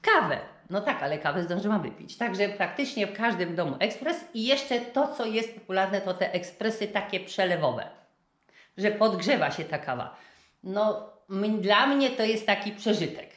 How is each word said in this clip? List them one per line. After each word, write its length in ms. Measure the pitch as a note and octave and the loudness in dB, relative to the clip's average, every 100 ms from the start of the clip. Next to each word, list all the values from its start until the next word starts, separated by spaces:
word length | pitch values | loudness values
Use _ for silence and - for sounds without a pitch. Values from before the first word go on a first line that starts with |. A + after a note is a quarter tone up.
Kawę. 360 | - G4+ F3 C3 - - - | 6 4 4 -2 -6 -18 -6
No 100 | F#3+ | -2
tak, 220 | B3 - | -2 -2
ale 160 | C#3+ D3+ | -2 0
kawę 240 | D3+ D#3+ | 0 0
zdążyłam 400 | E3+ F3 G#3 G#3 | 0 0 2 2
wypić. 340 | D#3 - - - | 0 -8 -16 -4
Także 320 | A#3 F#3+ G3+ | -4 0 0
praktycznie 580 | G3+ F3+ - C4+ - G3+ | 0 -4 -2 -4 -2 -4
w 100 | - | 0
każdym 400 | A#3 F3+ F3 E3+ | -2 0 -2 0
domu 200 | D#3+ C3+ | -2 0
ekspres 460 | A3 - C#4+ F4 - | -2 -2 -4 -4 -6
i 120 | A3+ A3+ | -4 2
jeszcze 340 | C#4 - A#3+ | 0 2 -4
to, 280 | A#3+ C4+ D4 | -2 0 0
co 160 | - | 0
jest 300 | A3+ A3 A3 | -2 -2 -4
popularne, 460 | - - F#3+ F#3+ G3 | -10 -4 0 2 0
to 140 | F#3 | -2
te 180 | F#3 F#3+ | -2 -2
ekspresy 560 | F3+ F3 - A3 G#3+ G#3 | -2 -6 -4 -4 -2 -2
takie 320 | G3+ G3+ F#3 | -2 -2 -6
przelewowe, 680 | - - F#3 E3+ D3 A#2 - - _ _ _ _ _ _ _ - | -6 -2 0 2 2 0 -8 -14 _ _ _ _ _ _ _ -2
że 120 | G#3 | 0
podgrzewa 600 | G#3 A3 F#3 F3 A#3+ D3 | 4 4 4 2 2 2
się 140 | - | 0
ta 140 | D#3+ D3+ | -4 -4
kawa. 380 | - B2 - - - - _ _ | -4 -4 -6 -10 -20 -20 _ _
No, 480 | F#3 G3+ G#3+ - - - _ | -6 0 2 0 -8 -20 _
m-, 300 | G3 G#3+ G#3+ | -2 0 0
dla 260 | F#3 G#3 C4+ | 4 4 6
mnie 240 | C#4 C4 | 4 2
to 120 | B3+ | 2
jest 240 | A3 A3 - | 0 2 2
taki 260 | G3 G#3 | 0 0
przeżytek. 580 | - A3+ - - - - | -4 0 2 0 -6 -14